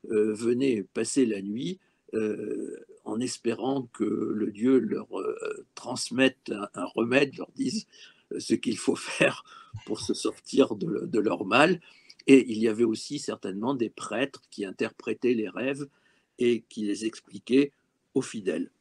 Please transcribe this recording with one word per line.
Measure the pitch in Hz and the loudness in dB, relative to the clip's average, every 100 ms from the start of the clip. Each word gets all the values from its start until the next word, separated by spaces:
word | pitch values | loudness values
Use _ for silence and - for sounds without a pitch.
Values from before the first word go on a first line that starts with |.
| - | 0
euh, | 110 107 | 2 2
venaient | 107 117 120 135 110 95 | 0 0 2 2 0 -2
passer | - 113 139 | -4 0 2
la | 117 101 | 2 2
nuit, | 98 110 160 185 _ _ - | -4 -4 -6 -8 _ _ -6
euh, | 110 107 104 107 - - - - - | -2 -2 -2 -6 -6 -8 -12 -16 -14
en | - 107 | -6 -4
espérant | 127 - 113 117 127 139 123 | -4 -2 -4 -2 -2 -2 -4
que | - | -4
le | 107 113 110 107 104 | -2 0 -2 -2 -4
dieu | 101 123 131 | 0 6 6
leur, | 107 - - 95 | 4 -4 -4 -6
euh, | 62 - - - - | -4 -4 -8 -8 -14
transmette | - 120 123 - 120 131 - - | -14 -8 -6 -4 2 0 0 -10
un, | 104 101 | -8 -8
un | - | -8
remède, | 90 - 117 127 143 - | -6 -2 2 2 2 -2
leur | - | -12
dise, | - - 208 - - - _ _ | -4 -4 -4 -8 -20 -20 _ _
euh, | - | -10
ce | - | -2
qu'il | 113 - 104 | 0 0 0
faut | - | 0
<laughs> | - | -2
faire | - - 139 - - - - 107 | -6 2 2 0 -14 -20 -16 -16
pour | - 110 | -8 -6
se | - | -4
sortir | - 110 - - 127 120 | -2 -2 -6 0 4 4
de, | 107 92 101 | 2 -4 -4
de | - 110 | 0 0
leur | 104 - | 0 -2
mal. | 95 117 160 175 - - _ - - | 2 4 6 2 -4 -20 _ -6 8
Et | 135 120 | 8 8
il | 110 | 0
y | 113 | 0
avait | 107 | 2
aussi | 117 110 - 143 | 0 0 -6 -8
certainement | - 107 101 95 117 | -6 -6 -6 -4 -4
des | 135 107 | -2 -4
prêtres | - - 107 139 - _ | -6 -6 -4 -4 -6 _
qui | - | -8
interprétaient | 98 92 113 - - 110 120 | -8 -4 -6 -4 -8 0 2
les | 120 104 | 2 -2
rêves | - 127 139 143 _ _ _ _ - | -4 -4 -4 -10 _ _ _ _ 0
et | 123 117 _ | 2 2 _
qui | - | -6
les | 104 98 | -4 -2
expliquaient | 110 - _ 95 - 127 143 _ _ _ _ | -4 -8 _ -18 2 4 4 _ _ _ _
aux | 135 | -4
fidèles. | 123 113 92 80 - _ | -2 -6 -4 -4 -6 _